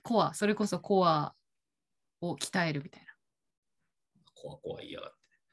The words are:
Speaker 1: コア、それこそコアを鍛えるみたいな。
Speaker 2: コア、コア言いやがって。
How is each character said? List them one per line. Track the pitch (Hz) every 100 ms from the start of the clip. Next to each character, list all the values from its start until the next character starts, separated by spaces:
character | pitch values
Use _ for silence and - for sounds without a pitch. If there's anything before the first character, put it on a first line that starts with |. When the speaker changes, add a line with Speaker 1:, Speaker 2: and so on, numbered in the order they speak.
Speaker 1:
コ | - 226
ア、 | 151
そ | 156 208
れ | 208
こ | 202
そ | 175
コ | - 196 180
ア | 156 147 - _ _ _ _ _ _ _ _
を | 175 165
鍛 | - 196 165
え |
る | 147
み | 143
た | -
い | -
な。 | - _ _ _ _ _ _ _ _ _ _ _
Speaker 2:
コ | - -
ア、 | 73
コ | 85 73
ア |
言 | -
い |
や | -
が | -
っ |
て。 | - _ _ _